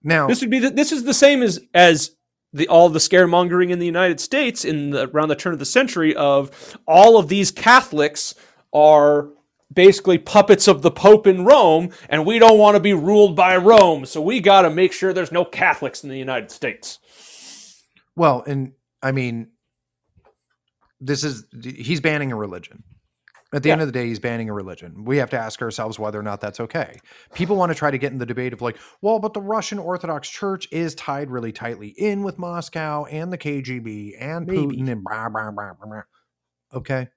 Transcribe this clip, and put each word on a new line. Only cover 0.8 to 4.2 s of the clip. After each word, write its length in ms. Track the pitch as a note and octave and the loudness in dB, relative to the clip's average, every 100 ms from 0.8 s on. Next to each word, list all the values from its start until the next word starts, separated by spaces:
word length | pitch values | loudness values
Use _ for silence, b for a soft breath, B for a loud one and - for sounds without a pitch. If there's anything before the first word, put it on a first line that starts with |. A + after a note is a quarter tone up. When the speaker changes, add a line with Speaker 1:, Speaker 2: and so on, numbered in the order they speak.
| D4+ | -2
Speaker 2:
is 120 | D4+ | -2
the 100 | A#3+ | -4
same 280 | C4 C#4+ C#4+ | 4 4 4
as, 180 | A#3+ E3+ _ | 0 -4 _
as 380 | F3 F3 D#3 - _ _ _ _ | 4 6 4 -2 _ _ _ _
the, 160 | D3 E3 | -8 2
all 200 | E3 F3 | 6 6
the 100 | D#3 | 2
scaremongering 720 | - F#3 F3 F3 F3+ F3+ F3+ | 2 4 4 2 0 -2 -2
in 80 | F3+ | -2
the 80 | F3 | -4
United 340 | E3+ F#3 D#3+ | -2 -2 -2